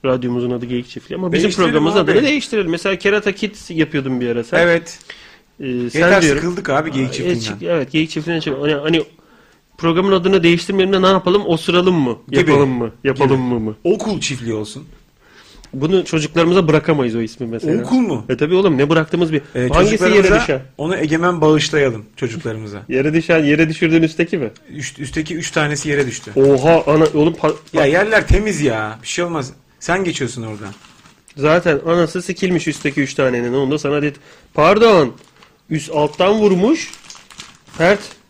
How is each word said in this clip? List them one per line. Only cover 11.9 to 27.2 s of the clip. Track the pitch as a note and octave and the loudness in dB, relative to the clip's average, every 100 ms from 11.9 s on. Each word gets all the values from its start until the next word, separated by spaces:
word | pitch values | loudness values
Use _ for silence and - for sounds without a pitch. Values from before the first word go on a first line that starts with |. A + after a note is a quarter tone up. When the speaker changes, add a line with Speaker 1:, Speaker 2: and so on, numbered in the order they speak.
| F3 | 2
Speaker 1:
mı? | B2+ A2 - | 0 -4 -2
Speaker 2:
Gibi. | C3+ | 0
Speaker 1:
Yapalım | E3 C#3+ C#3 | 4 4 2
mı? | B2 A#2 - | 0 -6 -4
Yapalım | C#3 C3+ C3+ C3 | -4 0 2 2
Speaker 2:
Gibi. | B2 | 0
Speaker 1:
mı | A#2+ | -2
mı? | G#2+ G#2+ | -4 -4
Speaker 2:
Okul | E3+ G#3 G#3+ G3 | 0 0 0 -4
Çiftliği | - C3 A2+ | -6 -6 -6
olsun. | G#2+ G#2 C#3 - - _ _ _ - - - - | -6 -8 -14 -20 -20 _ _ _ -20 -20 -20 -16
Speaker 1:
Bunu | C3+ D3+ F#3+ D3+ | -6 0 0 0
çocuklarımıza | D#3+ D3 E3 E3+ F#3 D#3+ | -4 -2 0 2 4 4
bırakamayız | D3+ D#3+ D3+ B2 A2+ | 2 2 0 0 -2
o | |
ismi | A2+ - A#2+ | -6 -8 -10
mesela. | A2+ D3+ G3 | -6 -2 -2
Speaker 2:
Okul | A#3 B3+ | 2 0
mu? | A3+ B2+ G#2 | 2 -4 -4
Speaker 1:
E | B2 | -2
tabii | D3+ F#3 | 2 2
oğlum, | G3 C3+ | 2 2
ne | D3 | 2
bıraktığımız | E3 D#3 E3+ E3+ | 2 0 -2 0
bir | D3+ - C3 | -2 -4 -4
Speaker 2:
Ee, | B2 | 0
Speaker 1:
hangisi | D#3+ G3+ | 4 4
yere | G#3+ | 4
Speaker 2:
çocuklarımıza | A3 G#3 F#3 G#3 | 4 4 6 2
Speaker 1:
düşen? | A3+ C3+ C3+ - | 2 -4 -6 -8
Speaker 2:
onu | D3+ F#3 | -4 -2
Egemen | D3+ D#3+ F3 F3 | 0 0 0 2
bağışlayalım | D3+ D#3 D3 D#3 C3+ A2 G#2 - | 4 4 2 2 0 0 -12 -8
çocuklarımıza. | B2 A2 A#2 A2 G#2+ G2+ G#2+ | -8 -6 -8 -8 -10 -14 -4
Speaker 1:
Yere | B2+ C#3+ | -2 0
düşen, | D#3+ D#3+ E3 | 0 2 2
yere | D3 D3+ D#3+ | 4 2 0
düşürdüğün | D#3 E3 E3 | 0 2 2
üstteki | D#3+ D#3+ E3+ F3 | 2 0 -4 -2
mi? | A#2 - - | -6 -10 -18
Speaker 2:
Üst-, | D3 B2+ - | -14 -14 -12
üstteki | C#3+ D#3 D#3 E3+ | -8 -8 -6 -8
üç | - | -4
tanesi | E3 D3 D3 D3+ | -2 -2 -4 -2
yere | C#3+ C3 | -2 -2
düştü. | A2+ - G#2+ | -6 -6 2
Speaker 1:
Oha, | C#3 C3+ D3 E3 - | 4 4 4 4 4
ana, | D#3 D#3 | 4 4
oğlum | D3+ | 4